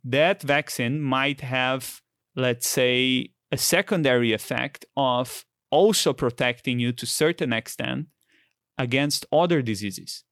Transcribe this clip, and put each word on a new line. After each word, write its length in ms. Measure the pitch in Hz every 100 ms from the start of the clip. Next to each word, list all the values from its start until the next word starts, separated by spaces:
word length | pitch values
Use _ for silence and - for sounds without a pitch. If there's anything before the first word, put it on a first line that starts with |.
that 400 | 127 135 165 202
vaccine 580 | 143 143 - - 120 151
might 380 | 139 131 139 135
have, 580 | 131 131 127 131 - - _ _ _
let's 340 | - 127 120 -
say, 640 | - 123 123 131 127 - _ _
a 60 | 135
secondary 720 | - 170 202 185 143 127 117
effect 540 | 107 - 123 131 - - -
of 480 | 135 123 123 - _ _ _
also 420 | 147 208 202 165
protecting 640 | 131 127 - 123 120 - 123
you 140 | 120
to 120 | 123
a 120 | - -
certain 280 | 156 170 143
extent 540 | 113 - - 123 131 156 _ _ _ _ _ _ -
against 480 | 123 131 143 - -
other 300 | 151 175 165
diseases. 640 | 120 98 101 92 - - _